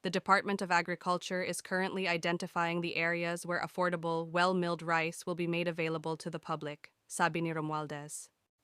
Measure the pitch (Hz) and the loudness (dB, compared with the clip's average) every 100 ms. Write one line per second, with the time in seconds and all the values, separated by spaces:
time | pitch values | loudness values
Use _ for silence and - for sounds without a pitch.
0 | 190 180 - 196 196 202 185 175 175 170 | 0 -2 4 4 4 -2 4 2 2 -2
1 | 185 180 - 185 175 175 - 185 185 185 | 0 0 0 -2 -2 -4 -2 0 0 0
2 | 185 170 170 170 180 175 170 170 170 - | 0 0 0 -2 -2 0 0 0 -2 0
3 | 165 170 170 170 175 175 160 - 180 175 | 0 0 -2 -2 -2 -2 -2 0 0 2
4 | 165 165 165 170 180 185 175 170 165 165 | 0 -2 0 4 4 4 2 0 2 2
5 | 160 - - 170 170 170 175 165 160 160 | 2 -4 -6 -2 0 0 0 0 -2 0
6 | 160 160 170 160 - 156 147 147 - _ | -2 -4 -6 -8 -6 -4 -4 -10 -16 _
7 | _ - 170 165 165 160 156 156 151 147 | _ 2 2 2 0 0 -2 -4 -4 -8
8 | 151 - - _ _ _ | -10 -12 -14 _ _ _